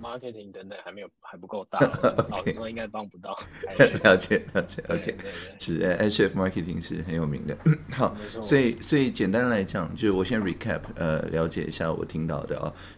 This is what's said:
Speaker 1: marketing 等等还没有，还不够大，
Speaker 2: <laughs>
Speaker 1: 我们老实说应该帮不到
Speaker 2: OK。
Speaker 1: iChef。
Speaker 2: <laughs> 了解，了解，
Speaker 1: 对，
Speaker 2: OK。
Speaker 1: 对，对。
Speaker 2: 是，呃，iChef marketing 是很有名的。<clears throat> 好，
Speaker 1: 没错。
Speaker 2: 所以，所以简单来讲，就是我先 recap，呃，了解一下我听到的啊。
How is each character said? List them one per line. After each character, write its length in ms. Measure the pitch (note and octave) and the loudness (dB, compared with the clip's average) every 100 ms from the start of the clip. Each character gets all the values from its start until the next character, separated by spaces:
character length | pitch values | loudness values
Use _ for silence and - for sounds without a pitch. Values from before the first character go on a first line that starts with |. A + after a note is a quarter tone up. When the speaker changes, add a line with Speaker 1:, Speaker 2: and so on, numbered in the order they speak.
Speaker 1:
marketing 480 | A#2 B2 B2 G#2+ G2+ | -12 -10 -10 -12 -16
等 160 | F#2+ F#2+ | -16 -14
等 120 | G2 | -14
还 80 | - | -14
没 120 | G2+ | -14
有， 60 | F#2 _ | -16 _
还 160 | - F2+ | -20 -18
不 100 | F#2 | -10
够 200 | G#2 - | -10 -6
大， 120 | C3 | 0
Speaker 2:
<laughs> 200 | C3 - | 0 2
Speaker 1:
我 140 | C#3 - | 0 0
们 100 | - | -2
老 120 | F#2 - | -4 -4
实 80 | |
说 140 | A2+ A2+ | -6 -8
应 60 | |
该 120 | A2+ A2 | -8 -8
帮 200 | A2 G#2 | -8 -10
不 120 | F2 | -14
到 140 | G2 - - - - | -12 -12 -12 -12 -4
Speaker 2:
OK。 200 | - B2+ | 6 6
Speaker 1:
iChef。 100 | - | 8
Speaker 2:
<laughs> 40 | G#2+ | 8
了 80 | F#2 | 8
解， 260 | - G#2 - | 6 0 2
了 80 | G2 | -2
解， 200 | - - - | -2 -6 -4
Speaker 1:
对， 100 | E2+ | -2
Speaker 2:
OK。 80 | |
Speaker 1:
对， 120 | - - | -2 -6
对。 420 | - - - - | -10 -12 -14 -8
Speaker 2:
是， 240 | - E2+ | -4 0
呃， 260 | F2+ E2+ G#2 | 2 4 2
iChef 240 | G#2 G2 | 4 4
marketing 480 | F#2+ F#2 F#2 E2+ E2+ | 4 0 0 -4 -6
是 220 | - E2 | -6 -6
很 120 | E2+ | -2
有 120 | E2 D2+ | -2 0
名 200 | C#2+ - | -2 -4
的。 80 | - D#3 | 2 4
<clears throat> 200 | D3+ - | 4 0
好， 220 | C3+ A2+ | 0 0
Speaker 1:
没 120 | G#2 G#2 | 0 -8
错。 100 | A2 | -8
Speaker 2:
所 160 | A2 C#3+ | 4 6
以， 240 | A#2+ - | 6 0
所 180 | - D3 | 2 4
以 120 | B2 | 4
简 200 | G2 F#2+ | 2 2
单 200 | A2+ B2 | 2 2
来 120 | G#2+ | 2
讲， 320 | F#2 G#2 E2+ | 0 -2 -4
就 60 | F2+ | 0
是 120 | G#2+ | 2
我 120 | F#2 | 4
先 180 | F#2 A2 | 2 0
recap， 380 | F#2+ - A2 D#2+ - | 0 -2 -4 -4 -6
呃， 260 | - E2 D#2 E2 | -2 0 0 0
了 180 | D#2+ E2 | 0 0
解 180 | F2 | -2
一 60 | D#2+ | -4
下 220 | - E2 | -2 -2
我 100 | E2 - | -2 -4
听 200 | D#2 D#2+ | -4 -2
到 160 | D2 | -4
的 140 | - C2+ | -4 -4
啊。 140 | D#2 - - | -6 -8 -16